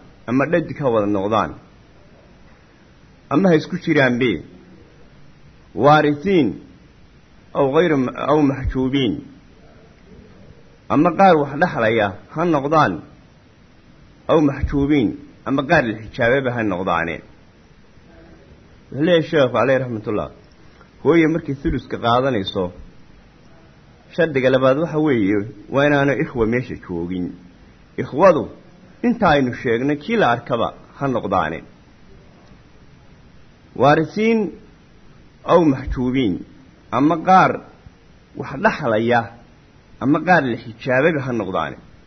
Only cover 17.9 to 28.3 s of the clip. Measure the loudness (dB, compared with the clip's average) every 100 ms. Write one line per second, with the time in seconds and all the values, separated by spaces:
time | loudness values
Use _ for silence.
17.9 | -20 -20 -20 -20 -20 -20 -20 -20 -20 -14
18.9 | -2 2 2 2 2 2 2 2 0 -2
19.9 | -8 -6 -6 -6 -12 -20 -20 -20 -20 -20
20.9 | -6 2 4 4 0 -6 -6 -4 -6 -8
21.9 | -6 0 0 0 -2 -4 -4 -6 -8 -20
22.9 | -20 -20 -20 -20 -20 -20 -20 -20 -20 -20
23.9 | -20 -12 -4 -2 0 2 6 6 4 0
24.9 | 0 2 2 2 0 -2 -10 -4 2 4
25.9 | 4 2 0 -2 -2 0 0 -4 -12 -8
26.9 | -8 -6 -6 -8 -10 -20 -20 -20 -20 -18
27.9 | -10 -8 2 4